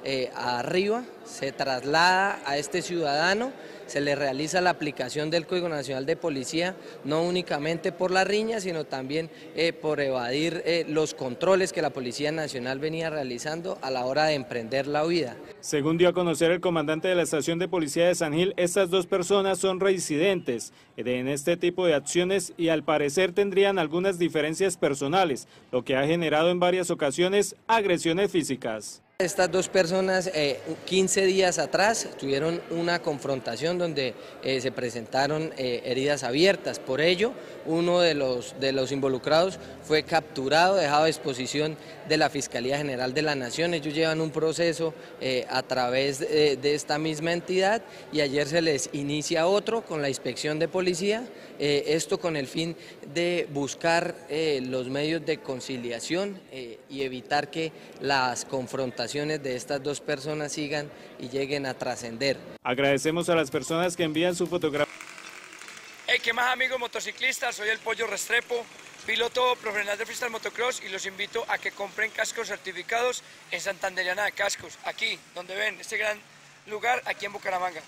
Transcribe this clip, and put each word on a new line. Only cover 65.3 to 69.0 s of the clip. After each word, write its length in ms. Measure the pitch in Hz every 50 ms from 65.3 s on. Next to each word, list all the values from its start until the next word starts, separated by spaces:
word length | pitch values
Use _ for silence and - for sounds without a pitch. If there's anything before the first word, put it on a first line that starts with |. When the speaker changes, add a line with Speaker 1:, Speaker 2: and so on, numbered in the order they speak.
| - - - - - - - - - - - - - - -
Speaker 3:
Hey, 140 | - 240 247 -
¿qué 80 | 233
más, 220 | 226 240 247 247 254
amigos 260 | 240 254 254 262 254
motociclistas? 760 | 240 226 - 226 - - 202 - 233 262 254 - - 240 220
Soy 140 | - 208 214
el 100 | 220 214
Pollo 260 | - 226 226 214 226
Restrepo, 580 | 214 202 190 - - 220 240 233 - 247 240 226 - - - - - - -